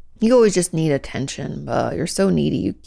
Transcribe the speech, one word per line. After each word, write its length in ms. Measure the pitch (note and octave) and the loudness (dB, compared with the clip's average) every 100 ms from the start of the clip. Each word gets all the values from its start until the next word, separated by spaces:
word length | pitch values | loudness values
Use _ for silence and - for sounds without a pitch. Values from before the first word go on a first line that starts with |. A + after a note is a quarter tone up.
| - - | -20 -2
"You 140 | A3 | 4
always 220 | B3 A3 F3+ | 6 6 4
just 180 | F3 | -2
need 180 | D#3+ D#3+ | 0 0
attention, 800 | C#3 - - C3+ - - C3+ C#3 | -2 -4 -8 -8 -8 -10 -10 -6
uh, 240 | A#2+ A#2 - | -4 -2 -4
you're 120 | F3 | -4
so 240 | - G3 | 0 0
needy, 260 | E3+ D3 - | 2 0 -2
you, 180 | - - | -4 -6